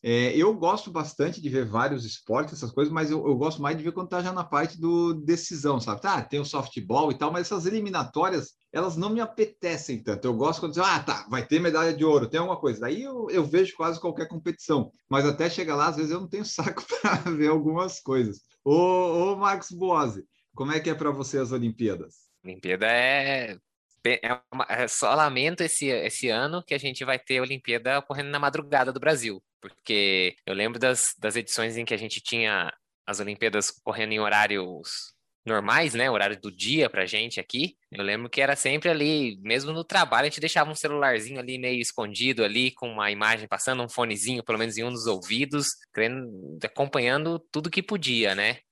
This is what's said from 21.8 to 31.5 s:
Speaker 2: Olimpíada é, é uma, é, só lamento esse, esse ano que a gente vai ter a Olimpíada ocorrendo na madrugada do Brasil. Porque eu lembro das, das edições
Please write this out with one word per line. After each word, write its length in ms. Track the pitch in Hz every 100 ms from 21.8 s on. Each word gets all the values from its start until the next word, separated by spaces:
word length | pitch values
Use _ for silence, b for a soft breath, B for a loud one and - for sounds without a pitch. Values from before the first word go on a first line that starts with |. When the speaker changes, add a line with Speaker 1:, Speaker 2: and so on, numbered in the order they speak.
| 110 87 - _ _ _
Speaker 2:
Olimpíada 420 | 92 92 90 95 110
é, 680 | 120 127 139 135 135 117 92 _ _ _ _
é 360 | 120 123 117 123 _
uma, 140 | 131 -
é, 200 | 113 123
só 260 | - 107
lamento 480 | 143 147 127 151 180
esse, 240 | 165 - 139
esse 420 | 120 95 - 127
ano 320 | 113 139 175
que 140 | -
a 40 | 139
gente 260 | 135 127
vai 160 | 131 127
ter 180 | - 131
a 40 |
Olimpíada 580 | 127 135 - 120 120 139
ocorrendo 300 | - 139 143
na 100 | 143
madrugada 520 | 143 156 143 143 127
do 60 | 131
Brasil. 420 | 147 147 117 95 _ _
Porque 720 | - _ - 104 101 92 90 -
eu 100 | -
lembro 240 | 98 107 117
das, 360 | 131 123 - -
das 180 | 107 113
edições 400 | 107